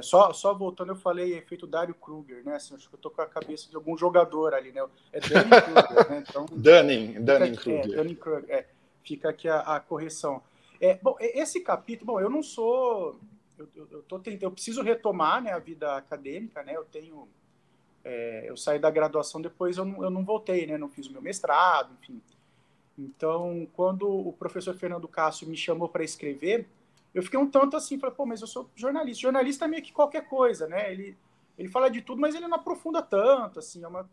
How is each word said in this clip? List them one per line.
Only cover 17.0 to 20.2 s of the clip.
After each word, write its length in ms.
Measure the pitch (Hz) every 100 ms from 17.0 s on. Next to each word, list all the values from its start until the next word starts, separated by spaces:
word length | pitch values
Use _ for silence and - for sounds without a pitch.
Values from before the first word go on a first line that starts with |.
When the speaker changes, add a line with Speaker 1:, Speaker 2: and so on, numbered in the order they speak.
| 160 151 110 _ _ _ _ _ _ _
Speaker 1:
é, 400 | 131 120 117 110 113
eu 80 | 127
saí 220 | - 147
da 140 | 156
graduação, 500 | 151 151 151 147 160
depois 340 | 170 - 180 180
eu 80 |
não, 200 | 196 196
eu 60 | 185
não 140 | 185